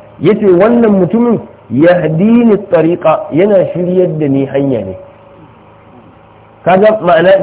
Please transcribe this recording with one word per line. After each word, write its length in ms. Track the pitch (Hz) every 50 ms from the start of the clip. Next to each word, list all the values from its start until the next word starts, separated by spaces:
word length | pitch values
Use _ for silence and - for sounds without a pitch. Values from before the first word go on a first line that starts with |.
| - - - -
Yace 260 | - 165 214 208 214
wannan 460 | 196 180 170 196 226 240 233 233 220 202 190
mutumin 400 | 180 160 - 226 240 240 226 151 - - - - - -
yahdini 840 | 110 127 156 170 180 175 160 156 156 160 196 220 233 240 240 226 208 190 - -
tariqa, 600 | - 160 160 160 175 180 - 160 156 - - -
yana 340 | - 151 190 208 208 185 165 135 -
shiryar 440 | 165 180 175 180 185 180 165 156 156
da 80 | 156 139
ni 180 | 135 139 135
hanya 340 | 135 135 139 139 139 127 110 101
ne. 140 | 95 95 - - - - - - - - - - - - - - - - - - - - - - - - - - - - - - - - - -
Kaga 340 | 165 180 196 208 214 220 214
ma'ana 300 | 214 175 170 160 170 185 196 196